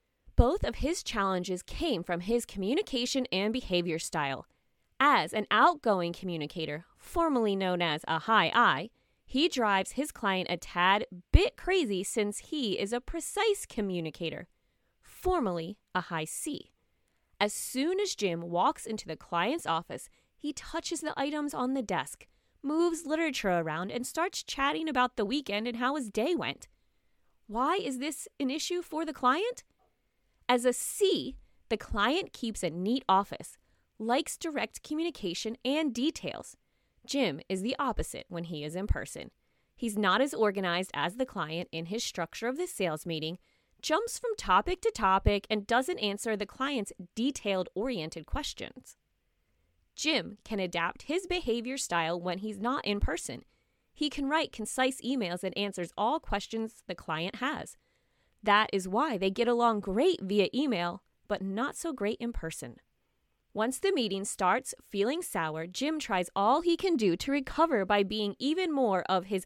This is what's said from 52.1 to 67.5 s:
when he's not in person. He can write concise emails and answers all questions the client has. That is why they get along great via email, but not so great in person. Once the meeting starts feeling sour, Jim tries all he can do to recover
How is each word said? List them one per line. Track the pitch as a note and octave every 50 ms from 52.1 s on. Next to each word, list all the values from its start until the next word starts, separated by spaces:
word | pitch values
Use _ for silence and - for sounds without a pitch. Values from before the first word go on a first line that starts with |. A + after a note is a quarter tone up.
| F3 F3
when | E3+ F#3 F3 F#3+
he's | G#3 G#3+ G#3 G3
not | G#3+ A#3+ C4+ - -
in | - G3+ G3+
person. | - C4 D#4+ F4 - - A#2+ - - _ _ _ _ _ _ _ _ _
He | _ - D4+ D4
can | - - C#4 C4+
write | D4+ E4 D#4 -
concise | - - G#3+ - - - C4 C4+ C4 -
emails | - A#3 C#4 C4 G3+ E3+ F3 F3+ F#3+
and | F#3+ - F#3+
answers | G3+ G3+ G3 F#3 F3 E3+ - -
all | G#3 A#3+ D4 D#4+
questions | - - A3 G3+ - - A3+ A3+ A3 A3 - - _
the | - F3
client | - - - D#3 D#3 E3+ G3 -
has. | - B3 C#4+ D4 - - - - _ _ _ _ _ _ _ _ _ _ _ _ _
That | - G#3+ G3+ G#3 A3 -
is | - G3 F3+ F#3+
why | F#3+ A#3 D4+ D#4+ A3+ F3
they | F#3+ G3
get | F#3+ A#3 A#3
along | A#3+ A#3+ A#3 A#3+ A#3 A3 G#3
great | F#3+ G3+ F#3 A3+ D#4 F#4+ F4+ -
via | G3 F#3 G3+ G#3 F#3 - -
email, | B3 D#4 C#4 A3 E3+ F3 F3 F3+ F#3+ _ _ _ _ _ -
but | G#3 -
not | F#3+ G3 F#3+ G#3+ C4 D4 -
so | - - E4
great | C4+ - G3+ G#3 A#3+ -
in | A#3 A#3
person. | A3+ - - D#3+ - - C#3 A#2+ - - _ _ _ _ _ _ _ _ _ _ _ _ _ _
Once | - G3+ A3 B3 C4 -
the | - G4
meeting | G4 C#4+ A#3 G3 G3 G3 G3+
starts | - - - G3 F3+ G3+ B3+ - - - - - -
feeling | - G3 G3 A#3+ D4+ F4
sour, | F4+ - - F#3 D#3+ D#3 D3+ D#3+ E3
Jim | F3+ F#3 - B3+ D4+ D#4+ D4+
tries | - - G3+ F#3 F3 - -
all | G3 G3 A3 C4+ D#4+
he | F4 F4 E4+ -
can | F#4 F#4+ E4
do | A#3 G#3 F#3 E3
to | - - C4+
recover | C#4 C#4+ C4 -